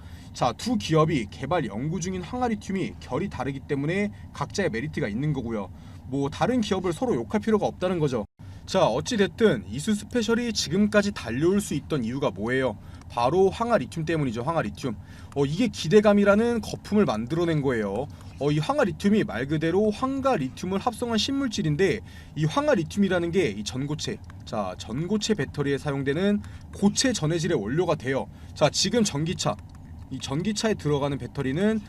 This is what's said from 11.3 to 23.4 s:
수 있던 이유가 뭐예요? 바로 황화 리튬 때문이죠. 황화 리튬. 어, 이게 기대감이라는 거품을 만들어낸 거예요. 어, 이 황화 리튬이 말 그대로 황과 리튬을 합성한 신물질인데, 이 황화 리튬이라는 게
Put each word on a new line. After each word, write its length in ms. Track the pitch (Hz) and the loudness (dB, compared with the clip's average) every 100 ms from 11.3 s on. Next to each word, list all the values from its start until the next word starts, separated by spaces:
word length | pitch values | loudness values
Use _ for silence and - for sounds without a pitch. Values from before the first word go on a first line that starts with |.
| 117 165 202 | 0 4 4
수 140 | 196 | 2
있던 320 | 151 120 151 | -4 -2 -2
이유가 260 | 110 131 135 | -2 0 -2
뭐예요? 460 | 95 107 131 131 101 - - - | -2 0 2 0 -2 -10 -16 -8
바로 400 | - 123 170 190 | 0 2 4 4
황화 300 | - 233 226 | 2 2 2
리튬 260 | 120 - | 0 -4
때문이죠. 380 | 156 165 139 113 | 0 0 0 -2
황화 180 | 120 165 | -2 -2
리튬. 340 | 113 - 135 104 - - - - | -2 -4 -6 -6 -10 -16 -8 -2
어, 100 | 143 | 0
이게 220 | 160 240 | 2 0
기대감이라는 920 | - 160 208 214 202 202 202 233 233 | 0 4 6 8 8 6 6 4 0
거품을 460 | 214 - - 208 175 | -4 -8 0 2 4
만들어낸 560 | 107 117 156 170 156 | 2 -2 0 2 2
거예요. 440 | 139 120 104 98 143 - - - | 2 2 0 -2 -6 -10 -16 -4
어, 120 | 139 | 0
이 60 | 151 | 2
황화 260 | 151 285 | 2 2
리튬이 400 | 226 156 202 214 | 2 2 4 4
말 220 | 135 101 139 | 4 -2 -2
그대로 440 | 160 165 180 214 | 0 2 2 2
황과 460 | 208 262 269 269 254 | 2 -2 0 2 2
리튬을 420 | 254 - 180 196 | 0 -4 -4 -2
합성한 360 | 247 233 240 220 | -2 -2 -2 0
신물질인데, 840 | 208 277 277 208 156 147 190 107 - - - - | 0 0 -2 0 0 2 2 2 -6 -16 -12 -2
이 80 | |
황화 300 | 156 277 294 | 0 2 4
리튬이라는 560 | 277 - - 196 180 170 | 4 2 2 2 2 2
게 200 | 175 | 2